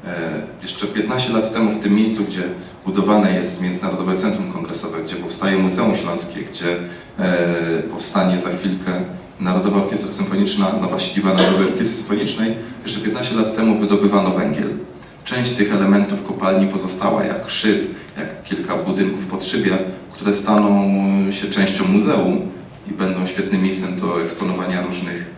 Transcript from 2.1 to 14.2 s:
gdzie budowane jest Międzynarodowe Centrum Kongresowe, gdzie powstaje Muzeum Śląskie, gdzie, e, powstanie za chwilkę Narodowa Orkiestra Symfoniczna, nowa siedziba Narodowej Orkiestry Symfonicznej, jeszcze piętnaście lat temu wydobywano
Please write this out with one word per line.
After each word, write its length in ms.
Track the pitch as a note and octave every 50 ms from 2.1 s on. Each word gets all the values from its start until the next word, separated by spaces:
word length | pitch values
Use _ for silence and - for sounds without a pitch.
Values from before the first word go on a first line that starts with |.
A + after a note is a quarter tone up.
| - G#2+ G2
gdzie 180 | F#2 F#2 F#2 F2+ F2 - - - - - - -
budowane 480 | F#2+ F#2 G2+ F#2 - G#2 G#2 G2 F#2 F2+
jest 280 | - F2 - - -
Międzynarodowe 540 | F#2 F2+ F2+ - G2+ F#2 F2+ - F2+ F#2+ F#2+
Centrum 360 | - - G#2 F#2 - F2+ F2+
Kongresowe, 500 | F2+ E2+ E2 E2 E2 - - E2+ E2 E2 D#2+
gdzie 120 | - F2+
powstaje 420 | F2 F2 E2 - - F#2+ G2 F#2+ F#2+
Muzeum 360 | F#2 F#2 F2+ - - - -
Śląskie, 460 | - F2 E2+ E2+ E2 - - - -
gdzie, 360 | E2 - - - F2+ E2+ F2 F2+ F2 F2 - - - - - -
e, 640 | F#2 F2+ F2+ F2 E2+ F2 E2+ E2+ E2+ E2 E2 D#2+
powstanie 560 | D#2 - - - - - - G2 F#2 F2+ F2+ F2
za 120 | F2+ F#2+
chwilkę 420 | F2 F2 - G2 F#2 F#2 - F#2+ F2+ F2+ F2+ - - - - - - -
Narodowa 420 | F#2 F2+ F#2 F#2+ F#2+ G2+ G2 G2
Orkiestra 300 | - - A2 G2+ - -
Symfoniczna, 600 | - - G2 - G2 G2+ G2+ - - G2+ F#2+ F#2 - -
nowa 180 | - - - -
siedziba 360 | - - - G2 - F#3+ F#3+
Narodowej 320 | F3+ - - F#2+ F#2+ F#2+
Orkiestry 300 | - - - A2+ - -
Symfonicznej, 580 | - - - G#2 G#2+ - - - A2 A2 A2+ A#2 - - - - -
jeszcze 180 | - G#2+ - G#2
piętnaście 360 | G#2+ A2 - - - - A2+
lat 200 | A2+ G#2+ - -
temu 220 | A2 A2 A2 G#2 G#2
wydobywano 520 | G2+ G2 G2+ G2+ G#2 G2 G2+ G2